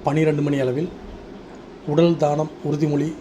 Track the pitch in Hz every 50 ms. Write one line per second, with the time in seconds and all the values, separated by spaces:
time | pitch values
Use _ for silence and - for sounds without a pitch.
0 | - 143 143 156 160 156 147 147 147 147 143 139 131 127 123 143 165 196 - -
1 | - - - - - - - - - - - - - - - - - - 147 156
2 | 170 170 170 147 160 147 147 147 156 151 - - - 147 151 147 160 151 147 143
3 | 147 160 - -